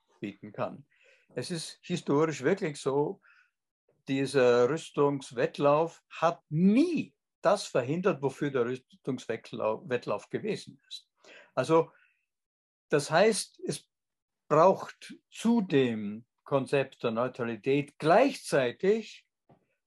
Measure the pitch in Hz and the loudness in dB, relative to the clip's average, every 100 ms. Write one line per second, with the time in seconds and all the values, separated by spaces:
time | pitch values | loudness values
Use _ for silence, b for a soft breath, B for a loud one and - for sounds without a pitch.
0 | _ _ 104 - 104 117 95 98 - b | _ _ -12 -12 -14 -8 -8 -10 -20 b
1 | b b b - 160 165 - - - 170 | b b b -12 -8 -10 -10 -14 -10 -6
2 | - 143 160 131 135 196 175 147 135 139 | -2 0 0 0 -2 -2 -4 -6 -2 -2
3 | 160 190 b b b _ _ _ _ _ | -2 -6 b b b _ _ _ _ _
4 | - 135 135 135 123 120 123 156 - 147 | -6 -4 0 4 4 6 4 0 -4 0
5 | 143 143 - 120 151 - 143 147 165 - | 0 0 -6 -4 -4 2 2 4 0 -6
6 | _ - 165 - - 151 190 233 359 294 | _ -2 -2 -2 -4 2 4 4 2 0
7 | 196 _ _ _ 165 202 - 143 123 165 | -6 _ _ _ 0 0 0 -2 -2 0
8 | 185 143 139 - 147 131 120 127 _ _ | 0 0 -4 -4 -2 0 -2 -4 _ _
9 | - 127 - 113 - 117 107 110 - 123 | -8 -6 -6 -10 -10 -4 -4 -4 -4 -6
10 | 131 104 - 113 214 - - - _ - | -4 -6 -6 -6 -6 -6 -10 -20 _ -20
11 | _ _ B B B - 131 165 156 b | _ _ B B B -4 2 2 2 b
12 | b b _ _ _ _ _ _ _ 147 | b b _ _ _ _ _ _ _ -2
13 | 143 160 220 196 - _ 370 147 _ _ | 2 2 4 2 -6 _ -10 -10 _ _
14 | _ _ _ _ - 147 185 - - - | _ _ _ _ 0 4 6 4 -4 -16
15 | - - _ - 226 233 185 139 123 110 | -20 -20 _ -4 0 0 2 2 2 -2
16 | 101 110 - _ - 139 127 143 135 - | -6 -10 -16 _ -4 -2 0 -2 -2 -6
17 | 123 113 127 127 117 110 135 143 143 - | -4 -2 -4 -4 -6 -4 -2 -2 -4 -2
18 | 151 202 277 - - 151 123 - 190 226 | 2 4 4 -2 -4 -2 -2 0 0 0
19 | 214 - _ _ _ _ _ _ | -4 -18 _ _ _ _ _ _